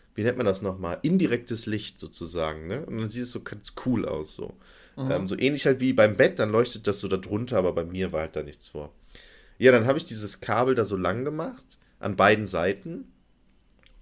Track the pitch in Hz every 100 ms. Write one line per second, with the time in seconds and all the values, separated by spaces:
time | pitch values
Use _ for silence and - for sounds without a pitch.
0 | _ - 110 - 110 92 98 92 87 87
1 | 151 190 101 120 - 113 - 107 - -
2 | 80 - 85 85 78 78 80 120 170 113
3 | 110 117 123 107 - - - - 131 113
4 | - 73 78 - - - - - - -
5 | - 90 95 104 131 147 147 127 131 123
6 | 107 101 160 185 107 107 123 107 104 98
7 | 98 95 - 104 120 110 90 85 85 92
8 | 92 78 80 78 73 73 - 76 76 -
9 | - - - - - - 123 123 113 143
10 | - 110 104 - - 107 127 123 98 95
11 | 90 110 135 151 180 - - - _ _
12 | 101 98 98 107 101 90 87 98 85 85
13 | - _ _ _ _ _ _ _ _ -